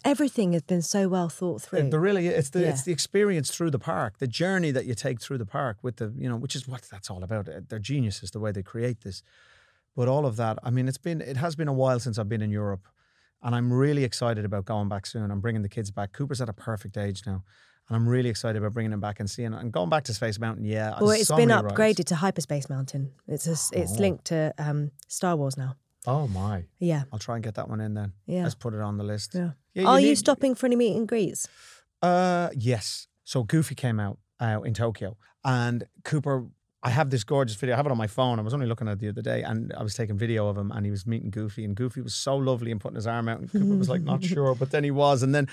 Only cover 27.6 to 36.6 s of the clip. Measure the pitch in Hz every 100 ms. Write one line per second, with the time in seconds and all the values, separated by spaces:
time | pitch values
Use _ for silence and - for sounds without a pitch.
27.6 | - 110 107 104 101 - - 180 170 -
28.6 | 120 107 104 104 101 104 - 180 175 147
29.6 | _ - 190 262 285 285 - 277 277 247
30.6 | 254 240 233 208 220 233 185 - - -
31.6 | - - _ _ 175 180 185 175 175 139
32.6 | 117 117 - - - _ - 135 110 160
33.6 | 156 135 127 110 101 101 _ _ 117 107
34.6 | 117 107 117 104 95 110 _ _ 135 127
35.6 | 120 120 - _ - 156 143 135 120 -